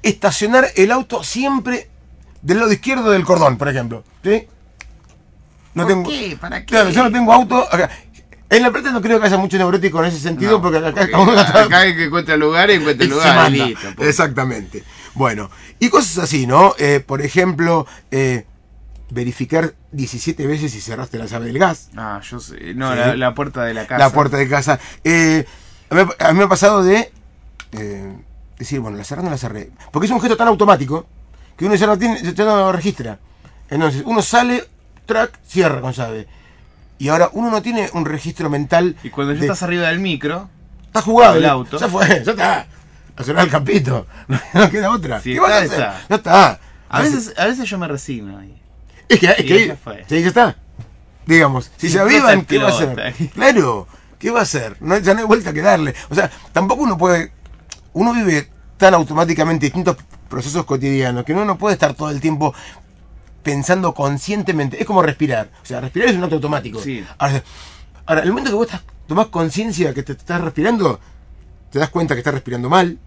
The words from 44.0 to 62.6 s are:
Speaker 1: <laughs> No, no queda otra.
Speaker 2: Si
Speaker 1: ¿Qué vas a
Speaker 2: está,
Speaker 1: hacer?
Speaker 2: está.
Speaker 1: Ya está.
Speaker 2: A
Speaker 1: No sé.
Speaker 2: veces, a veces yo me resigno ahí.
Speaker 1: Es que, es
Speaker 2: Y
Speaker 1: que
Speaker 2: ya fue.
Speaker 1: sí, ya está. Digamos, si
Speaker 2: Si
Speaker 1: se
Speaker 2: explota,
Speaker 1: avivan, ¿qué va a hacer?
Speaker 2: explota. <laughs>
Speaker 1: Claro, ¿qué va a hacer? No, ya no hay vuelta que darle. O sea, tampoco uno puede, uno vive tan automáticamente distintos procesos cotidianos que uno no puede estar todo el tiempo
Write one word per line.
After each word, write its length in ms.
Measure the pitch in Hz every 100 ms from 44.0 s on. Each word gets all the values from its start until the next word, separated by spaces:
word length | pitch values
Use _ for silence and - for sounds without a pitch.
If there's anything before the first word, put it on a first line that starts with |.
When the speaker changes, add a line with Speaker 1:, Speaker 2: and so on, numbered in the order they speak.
| 95 -
Speaker 1:
<laughs> 100 | -
No, 120 | 135 -
no 160 | 175 202
queda 220 | 208 202
otra. 280 | 226 151 110
Speaker 2:
Si 120 | 123
Speaker 1:
¿Qué 60 | 127
vas 120 | 381
a 120 | 208
Speaker 2:
está, 120 | 165 156
Speaker 1:
hacer? 260 | 110 95
Speaker 2:
está. 60 | -
Speaker 1:
Ya 60 | 208
está. 440 | 180 185 175 101 - - -
Speaker 2:
A 100 | -
Speaker 1:
No 60 | 302
sé. 100 | 277
Speaker 2:
veces, 180 | - -
a 60 | 190
veces 240 | 247 220
yo 80 | 196
me 100 | 170
resigno 500 | 139 - 123 101 98
ahí. 240 | 98 - _ - - - -
Speaker 1:
Es 100 | 240
que, 60 | 175
es 120 | -
Speaker 2:
Y 60 | 131
Speaker 1:
que 220 | 196 202
Speaker 2:
ya 80 | 143
fue. 300 | - 101 90
Speaker 1:
sí, 140 | 156
ya 60 | 170
está. 280 | 226 220 - - - - - - - -
Digamos, 400 | 165 147 131 - -
si 100 | 165
Speaker 2:
Si 60 |
Speaker 1:
se 40 | 170
Speaker 2:
explota, 280 | 202 294 254
Speaker 1:
avivan, 160 | 196 -
¿qué 120 | 139
va 100 | -
a 40 |
hacer? 180 | - 147 107
Speaker 2:
explota. 320 | - - 135
<laughs> 40 | -
Speaker 1:
Claro, 520 | 254 233 139 107 - - - -
¿qué 120 | -
va 80 | 233
a 40 |
hacer? 340 | 202 143 113 101
No, 160 | 151 202
ya 160 | 190
no 80 | 208
hay 40 | 220
vuelta 280 | 226 180
que 80 | 151
darle. 320 | 185 190 147 131 -
O 60 | 151
sea, 140 | 180 - -
tampoco 320 | 165 190 254
uno 140 | 277 175
puede, 340 | 180 175 - - - - - - -
uno 200 | 160 226
vive 360 | 240 202 151 139 - - -
tan 160 | 190
automáticamente 720 | 180 139 151 170 160 160 160 139
distintos 280 | 160 175 - - - -
procesos 360 | 123 127 160 -
cotidianos 580 | 139 139 135 131 123
que 100 | 120
uno 120 | 170 208
no 120 | 180
puede 160 | 208
estar 200 | 190 151
todo 160 | 135 151
el 100 | 143
tiempo 340 | 156 151 151 -